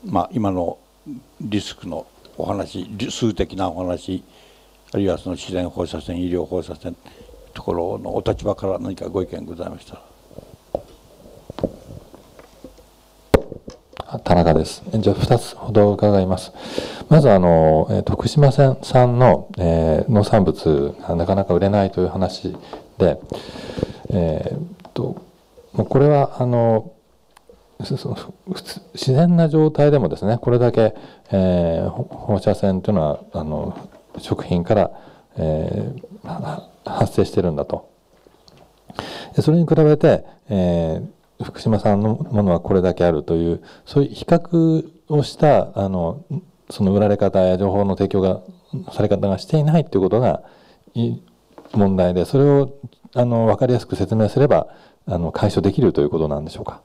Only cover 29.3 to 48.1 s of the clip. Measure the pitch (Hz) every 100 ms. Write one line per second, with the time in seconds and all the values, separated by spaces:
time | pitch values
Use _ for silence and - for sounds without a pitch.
29.3 | 175 165 156 156 151 147 143 95 - 95
30.3 | 117 - 120 120 113 110 - - - _
31.3 | 98 92 90 85 82 95 - - - -
32.3 | 98 - 95 101 92 90 101 76 73 -
33.3 | 90 78 76 73 - - - _ - -
34.3 | - - 90 85 107 92 - - - _
35.3 | - 80 78 - - 104 - - 214 -
36.3 | 170 - - - _ - - - - 98
37.3 | - 90 73 73 - - _ _ _ _
38.3 | _ _ _ _ _ _ - - - -
39.3 | - - 165 165 160 151 151 160 95 -
40.3 | - _ 101 90 87 82 80 - _ _
41.3 | _ - - - 107 110 101 107 110 -
42.3 | 107 101 85 - 98 90 87 87 78 73
43.3 | 82 85 85 - - - 143 139 - -
44.3 | 170 - 165 165 160 - _ _ 151 135
45.3 | - 151 120 - - 98 95 82 135 -
46.3 | 135 - _ _ - 98 101 104 101 101
47.3 | 98 92 92 98 98 98 92 98